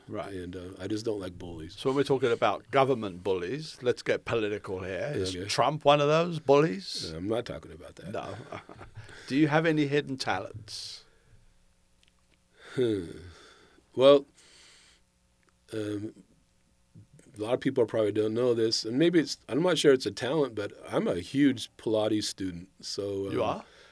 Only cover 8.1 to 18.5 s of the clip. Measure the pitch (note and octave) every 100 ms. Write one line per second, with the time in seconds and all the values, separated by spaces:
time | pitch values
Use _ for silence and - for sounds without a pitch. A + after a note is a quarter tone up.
8.1 | E2+ A#1+ A2+ - - - - - - -
9.1 | - - C3 D3+ D#3 E3 D3+ C#3+ D3 C#3+
10.1 | C3 - F#2+ - A2+ - - - - -
11.1 | _ _ - _ _ _ _ _ _ _
12.1 | _ _ _ _ _ - - A#2+ G2+ E2
13.1 | - F2 - - - - _ _ - C3+
14.1 | C#3+ C#3+ _ - - - - _ _ _
15.1 | _ _ _ _ _ _ A2 G#2 G#2 G#2+
16.1 | G2 - _ _ _ _ _ _ - -
17.1 | - - - G#2+ B2+ C#3 B2+ A2+ A2+ G#2
18.1 | G#2+ A2 A2 B2